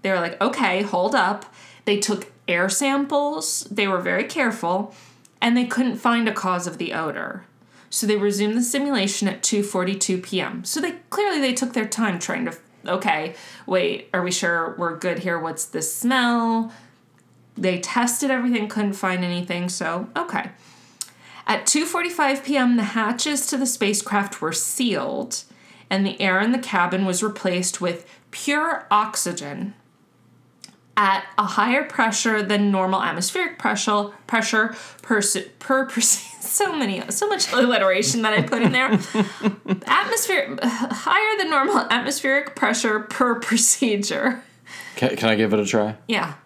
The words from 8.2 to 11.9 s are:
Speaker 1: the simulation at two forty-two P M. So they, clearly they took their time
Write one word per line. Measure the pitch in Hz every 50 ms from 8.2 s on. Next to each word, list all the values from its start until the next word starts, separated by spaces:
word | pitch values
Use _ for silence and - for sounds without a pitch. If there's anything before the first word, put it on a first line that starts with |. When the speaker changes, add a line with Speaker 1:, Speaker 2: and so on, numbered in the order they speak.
| 196 208 202 196 208 208 220 233
Speaker 1:
the | 240
simulation | 240 - 277 277 285 277 226 190 202 202 - 208 196
at | 185 - -
two | - - 208 202
forty-two | 202 - 190 185 185 196 196 - - 190 185
P | 185 - - 180
M. | 156 - - - 185
So | - - 311
they, | - 359 - - - _
clearly | - 392 415 403 370 302
they | 277 262 247
took | 254 262 247 -
their | 247 214
time | 214